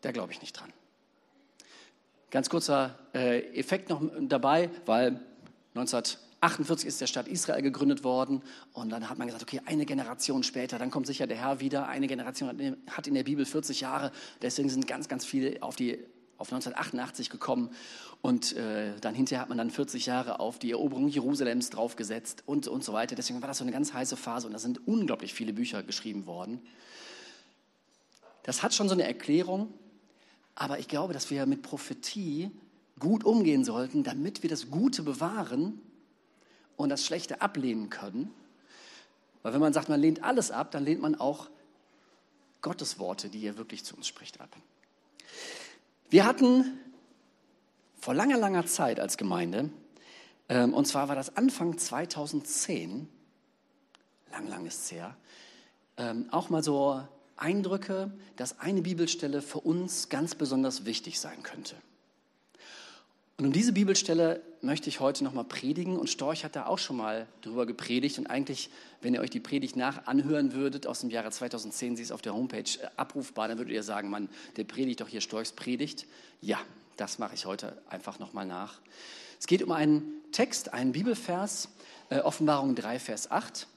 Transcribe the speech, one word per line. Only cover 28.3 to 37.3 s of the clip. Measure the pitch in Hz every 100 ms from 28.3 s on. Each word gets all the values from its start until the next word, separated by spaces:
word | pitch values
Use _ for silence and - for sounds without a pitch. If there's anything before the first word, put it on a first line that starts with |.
| -
Das | - -
hat | 233
schon | - 202
so |
eine | 185
Erklärung, | 90 123 - 151 180 190 214 - - - _ _ _ _ _
aber | - 139 143
ich | 143
glaube, | 143 180
dass | 143 -
wir | 139 135
mit | 139
Prophetie | - 143 - - - 214 180 147 190 - - _ _ -
gut | 151 220
umgehen | 208 226 175 139
sollten, | 123 113 131 143
damit | 135 127 165 202
wir | 175
das | 151 127
Gute | 147 254 254
bewahren | 147 131 170 220 165 123 180 214 - - _ _ _ _ _ _ _ -
und | 147
das | 139 -
Schlechte | 165 -